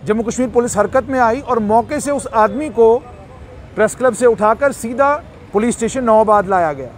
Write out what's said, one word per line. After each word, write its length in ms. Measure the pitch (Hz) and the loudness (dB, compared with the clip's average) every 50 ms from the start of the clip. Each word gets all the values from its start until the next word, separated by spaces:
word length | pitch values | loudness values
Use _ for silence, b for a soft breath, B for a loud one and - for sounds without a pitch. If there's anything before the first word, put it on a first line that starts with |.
| - | -2
जम्मू 180 | 139 214 226 233 | -2 -2 -2 -2
कश्मीर 260 | 220 226 - 247 247 | -4 -2 -2 -4 0
पुलिस 260 | - 240 240 240 - | 0 0 0 0 0
हरकत 300 | 202 214 208 - 262 254 | 0 -2 0 0 -2 -2
में 120 | 262 269 262 | -2 -2 0
आई 200 | 247 226 226 269 | 2 2 0 -2
और 180 | 277 - 254 226 | -2 -2 -2 -2
मौके 400 | 214 202 214 233 233 226 330 294 | 0 2 2 0 0 0 -6 -6
से 100 | - 277 | -4 -4
उस 160 | 285 269 - 254 - | -4 -4 -6 -2 0
आदमी 340 | 226 214 220 202 247 302 302 | 2 2 2 2 -4 -6 -6
को 260 | 220 226 226 226 226 247 - - - - - - - - - - - - - - - | 0 2 4 4 4 2 0 -8 -20 -20 -20 -20 -20 -20 -20 -20 -20 -20 -20 -14 -2
प्रेस 180 | - 214 208 - | -2 -2 -2 0
क्लब 200 | - 247 254 226 | 0 -2 -2 0
से 120 | - 247 | 2 2
उठाकर 460 | 240 226 180 208 214 226 220 277 277 254 | 2 2 4 2 2 2 2 0 -2 -2
सीधा 380 | - - 226 247 233 277 277 285 302 - - - - - - - | -4 -8 -8 -2 0 0 0 0 -2 -4 -14 -20 -20 -20 -4 -2
पुलिस 240 | 202 214 240 - | 0 0 0 -2
स्टेशन 280 | - 226 220 - 269 254 | -2 -4 -4 -4 -2 0
नवाबाद 440 | 233 220 220 220 214 214 208 202 185 | 2 4 4 4 4 2 2 2 2
लाया 240 | 190 185 175 160 147 | 0 0 0 0 -2
गया। 180 | 135 135 120 110 | -6 -10 -14 -14